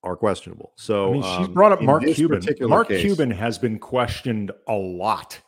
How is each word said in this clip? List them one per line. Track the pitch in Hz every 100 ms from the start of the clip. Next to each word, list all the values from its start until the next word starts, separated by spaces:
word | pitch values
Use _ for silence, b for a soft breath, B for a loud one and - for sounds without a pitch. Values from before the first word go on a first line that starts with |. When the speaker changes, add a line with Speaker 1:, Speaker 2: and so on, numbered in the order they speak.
Speaker 1:
are | 90 87
questionable. | 110 90 90 - - _
So, | - 104 98
Speaker 2:
I |
mean, | 143
she's | 95 90 95
Speaker 1:
um, |
Speaker 2:
brought | 175 208
up | 190
Speaker 1:
in | -
Speaker 2:
Mark | 151
Speaker 1:
this | 247 160
Speaker 2:
Cuban. | 165 104
Speaker 1:
particular | 90 143 123
Speaker 2:
Mark | 175 226
Speaker 1:
case | 190
Speaker 2:
Cuban | 202 180 135
has | 98 117 113
been | 120 110
questioned | - 127 117 - 131 110 98 - -
a |
lot | 107 95 90 92 90 - -